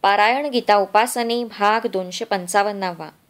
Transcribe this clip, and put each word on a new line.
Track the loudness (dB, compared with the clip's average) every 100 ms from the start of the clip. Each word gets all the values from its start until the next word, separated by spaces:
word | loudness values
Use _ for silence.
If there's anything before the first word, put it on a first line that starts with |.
पारायण | 4 4 4 2 0
गीता | -2 2 2
उपासनी, | 4 2 0 -2 -2 -4
भाग | -6 -2 0 0 0
दोनशे | -4 -6 -8
पंचावन्नावा. | -4 -4 0 0 0 -2 -6 -8 -14 _